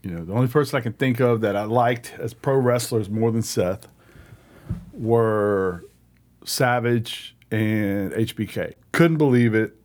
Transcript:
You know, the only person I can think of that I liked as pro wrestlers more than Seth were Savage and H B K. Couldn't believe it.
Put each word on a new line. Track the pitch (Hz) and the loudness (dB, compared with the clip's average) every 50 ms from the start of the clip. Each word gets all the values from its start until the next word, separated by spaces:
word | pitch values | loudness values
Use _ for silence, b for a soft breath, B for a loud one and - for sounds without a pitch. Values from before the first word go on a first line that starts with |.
| - | -8
You | 95 | -8
know, | 87 85 82 | -8 -8 -8
the | 82 98 | -4 0
only | 120 127 123 | 0 0 2
person | 123 151 147 139 - 135 | 2 0 0 0 -2 -4
I | |
can | 120 120 - | -4 -4 -4
think | _ 139 131 123 117 | _ 0 0 2 2
of | 131 123 120 113 | 4 2 2 2
that | 110 104 98 | 2 0 0
I | 101 107 | 0 -2
liked | 107 113 123 120 120 127 120 - - - - | 0 2 2 2 2 0 -2 -6 -16 -14 -10
as | - - - | -10 -10 -10
pro | - - 143 135 135 | -6 -4 0 0 2
wrestlers | 131 123 120 120 117 - 127 113 107 92 | 2 2 2 0 -2 -2 -4 -4 -4 -2
more | 104 110 110 117 | -2 0 0 0
than | 113 117 | 0 0
Seth | 107 - - 120 98 90 95 - - - B B B B B B B B B B B B B B B B B B B B - | -4 -2 -2 -2 -2 -2 -2 -6 -10 -20 B B B B B B B B B B B B B B B B B B B B -12
were | 240 123 110 117 117 113 110 107 107 101 104 101 98 95 92 90 85 - - _ _ _ _ _ _ _ _ _ _ - | -8 0 2 4 4 4 4 2 2 2 2 2 2 0 -2 -4 -6 -12 -18 _ _ _ _ _ _ _ _ _ _ -10
Savage | - - - 135 123 123 123 117 120 120 120 113 - - - - - _ _ _ _ | -8 -2 0 2 2 2 2 2 2 0 0 0 -4 -10 -14 -14 -18 _ _ _ _
and | - 110 110 110 110 107 107 101 98 101 98 92 67 | -2 0 0 0 0 0 0 0 -2 -2 -4 -4 -2
H | 101 113 113 - | -2 -2 -2 -2
B | - 110 | -6 -8
K. | 95 - 110 87 - - _ _ _ | -6 -4 -6 -6 -8 -8 _ _ _
Couldn't | - - 165 170 165 156 | 2 2 4 4 4 2
believe | 151 143 127 123 120 117 107 | 2 4 4 4 4 4 4
it. | 110 110 104 - _ _ | 2 0 0 -6 _ _